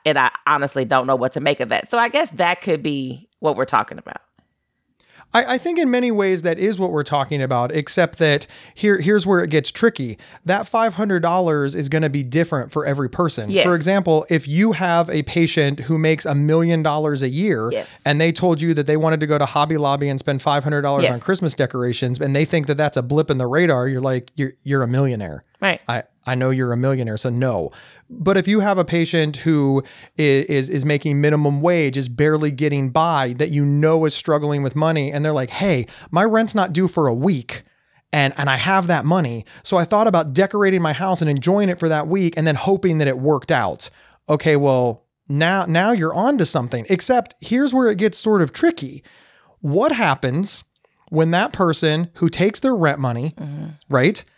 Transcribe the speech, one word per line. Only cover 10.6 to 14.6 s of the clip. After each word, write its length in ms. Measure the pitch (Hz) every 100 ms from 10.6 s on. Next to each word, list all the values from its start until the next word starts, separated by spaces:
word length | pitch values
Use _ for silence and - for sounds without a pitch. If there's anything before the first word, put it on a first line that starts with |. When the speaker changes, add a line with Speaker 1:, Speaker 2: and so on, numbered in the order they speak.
| -
Speaker 2:
five 260 | 226 226
hundred 280 | 170 208 180
dollars 520 | 170 185 175 147 139
is 140 | 147 139
gonna 200 | 156 156
be 140 | 143
different 480 | 127 151 165 143 123
for 160 | 156 143
every 240 | 143 127
person. 400 | - 170 - 107
Speaker 1:
Yes. 140 | 190
Speaker 2:
For 100 | 180
example, 500 | 170 160 196 175 156 -
if 160 | 165 139
you 240 | 156